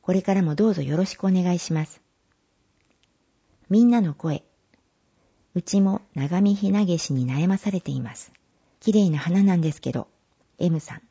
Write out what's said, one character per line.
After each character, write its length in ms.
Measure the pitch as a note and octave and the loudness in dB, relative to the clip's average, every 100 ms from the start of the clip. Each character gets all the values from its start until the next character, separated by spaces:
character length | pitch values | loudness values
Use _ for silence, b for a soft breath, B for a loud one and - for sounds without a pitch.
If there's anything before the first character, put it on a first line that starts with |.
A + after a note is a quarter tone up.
こ 120 | - | 0
れ 80 | F#3 | -2
か 120 | F#3 | 0
ら 80 | G3 | 0
も 120 | E3+ | 0
ど 140 | D3 A3 | 2 0
う 60 | |
ぞ 80 | F3+ | 0
よ 140 | C3+ D#3 | -2 -2
ろ 80 | |
し 120 | F#3+ - | -2 -2
く 80 | |
お 60 | G3 | 0
願 240 | F#3 F3+ | 2 2
い 40 | F3 | -2
し 140 | - | -2
ま 120 | D#3+ | -4
す。 160 | D#3 - _ _ _ _ _ _ _ _ _ _ _ _ _ _ _ _ _ | -4 -12 _ _ _ _ _ _ _ _ _ _ _ _ _ _ _ _ _
み 160 | G3 | 4
ん 60 | A#3+ | 4
な 100 | A#3+ | 4
の 140 | F3+ | 0
声。 280 | C#3+ D#3+ C#3+ _ _ _ _ _ _ _ _ _ _ _ | -2 -4 -6 _ _ _ _ _ _ _ _ _ _ _
う 80 | - | -10
ち 180 | - G3+ | -2 0
も 200 | G3 G3 - | 2 0 -6
長 260 | - C#3 F3 | -8 -4 0
見 140 | G3+ | 2
ひ 180 | G3+ G3+ | 2 0
な 120 | G3+ | 0
げ 140 | G3 E3 | 0 -2
し 140 | - | -2
に 140 | C3+ B2 | -2 -2
悩 200 | C3 F3 | 0 0
ま 120 | G3 | 0
さ 120 | G#3 | -2
れ 100 | F#3+ | -6
て 120 | - | -6
い 80 | C3+ | -8
ま 140 | A#2+ | -8
す。 180 | - - _ _ _ _ _ | -14 -20 _ _ _ _ _
綺 140 | - | 0
麗 160 | G#3+ G3 | 2 2
な 80 | D3+ | 0
花 240 | E3 F#3 | 0 2
な 140 | G3 F3 | 4 2
ん 40 | |
で 100 | D#3+ | 0
す 100 | D3 | -4
け 120 | C3 | -6
ど、 160 | B2 - _ _ _ _ _ | -6 -8 _ _ _ _ _
M 220 | F3+ D#3+ | -2 -2
さ 160 | - - | -6 -20
ん。 60 | _ | _